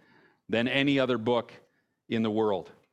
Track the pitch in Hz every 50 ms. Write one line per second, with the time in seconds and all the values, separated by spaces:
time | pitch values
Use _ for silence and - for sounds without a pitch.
0 | _ _ _ - _ _ _ _ _ - 107 113 117 127 127 139 139 143 139 139
1 | 131 120 127 113 110 123 120 117 117 - - - _ _ _ _ _ _ _ _
2 | _ - - 113 113 110 107 110 110 107 101 90 76 - - _ _ _